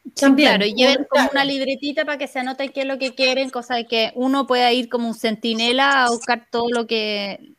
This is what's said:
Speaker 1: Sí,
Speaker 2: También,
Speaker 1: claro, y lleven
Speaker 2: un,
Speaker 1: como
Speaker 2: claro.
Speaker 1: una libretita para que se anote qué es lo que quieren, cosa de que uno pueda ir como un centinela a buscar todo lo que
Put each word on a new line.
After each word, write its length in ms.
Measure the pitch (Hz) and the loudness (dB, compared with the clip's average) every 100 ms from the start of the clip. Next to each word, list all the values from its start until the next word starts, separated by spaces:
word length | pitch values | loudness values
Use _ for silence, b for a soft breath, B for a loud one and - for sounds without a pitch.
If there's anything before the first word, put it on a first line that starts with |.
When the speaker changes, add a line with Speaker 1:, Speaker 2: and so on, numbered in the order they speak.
Speaker 1:
Sí, 180 | 277 - | -14 2
Speaker 2:
También, 280 | 277 269 277 | 4 6 4
Speaker 1:
claro, 160 | 208 208 | 4 0
y 80 | 214 | 2
lleven 240 | 262 277 | 2 2
Speaker 2:
un, 40 | 285 | 0
Speaker 1:
como 180 | 285 | 0
Speaker 2:
claro. 60 | 269 | 2
Speaker 1:
una 100 | 277 | 0
libretita 640 | 277 277 269 277 285 294 294 | 0 -2 -4 -4 -4 -4 -4
para 120 | 285 | -6
que 100 | 277 | -6
se 120 | 269 | -6
anote 300 | 254 262 269 | -6 -6 -6
qué 120 | 277 | -6
es 40 | 269 | -6
lo 120 | 262 | -4
que 160 | 262 | -6
quieren, 360 | 254 262 262 269 | -2 0 0 -2
cosa 260 | 247 233 240 | -6 -4 -6
de 120 | 233 | -2
que 240 | 226 220 247 | -2 -2 -2
uno 320 | 262 277 247 | 0 0 0
pueda 240 | 247 247 | 2 4
ir 160 | 247 240 | 2 0
como 200 | 240 233 | -4 -4
un 60 | 226 | -4
centinela 920 | 226 220 233 220 233 254 277 277 247 | -4 -2 -4 0 0 2 4 4 2
a 60 | |
buscar 360 | 233 247 233 - | 0 -2 -4 -2
todo 180 | 233 240 | -4 -2
lo 180 | 240 226 | -2 -2
que 640 | 226 214 208 202 - - | -4 -2 -4 -6 -10 -16